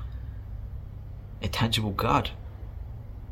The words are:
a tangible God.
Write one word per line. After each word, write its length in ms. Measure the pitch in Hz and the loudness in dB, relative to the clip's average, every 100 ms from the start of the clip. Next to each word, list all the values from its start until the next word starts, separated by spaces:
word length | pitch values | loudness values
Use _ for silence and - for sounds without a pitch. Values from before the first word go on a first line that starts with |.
| - - - - - - - - - - - - - - | -6 -4 -4 -6 -6 -4 -4 -6 -6 -8 -6 -8 -8 -2
a 60 | 101 | 0
tangible 440 | - 117 110 107 | 4 6 6 4
God. 400 | 95 113 139 - - - - - - - - - - - | 4 6 6 6 -2 -8 -8 -8 -6 -6 -6 -8 -8 -6